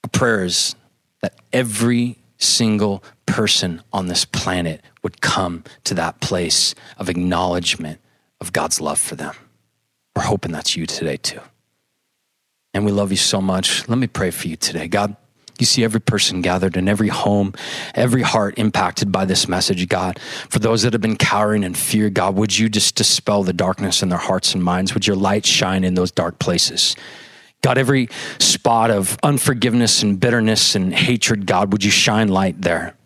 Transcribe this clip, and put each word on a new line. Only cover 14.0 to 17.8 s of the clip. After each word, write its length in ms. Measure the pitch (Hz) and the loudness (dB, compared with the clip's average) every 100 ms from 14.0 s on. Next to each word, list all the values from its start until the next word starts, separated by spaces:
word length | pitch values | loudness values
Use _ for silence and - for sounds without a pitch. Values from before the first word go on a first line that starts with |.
| 123 | 0
pray 240 | - 92 | -2 -4
for 160 | - 87 | -2 -8
you 80 | 80 | -4
today. 320 | - 80 82 | -4 -4 -2
God, 300 | 101 104 104 _ _ - - | 0 0 -4 _ _ -20 -2
you 60 | 120 | 0
see 180 | - | 2
every 160 | 113 110 | 2 2
person 420 | - 104 - 92 | 0 0 0 0
gathered 360 | 87 90 92 92 | 0 0 0 0
in 100 | 92 | 0
every 220 | 101 107 | 2 0
home, 440 | - 107 101 98 - - - | 0 2 2 0 -4 -10 -10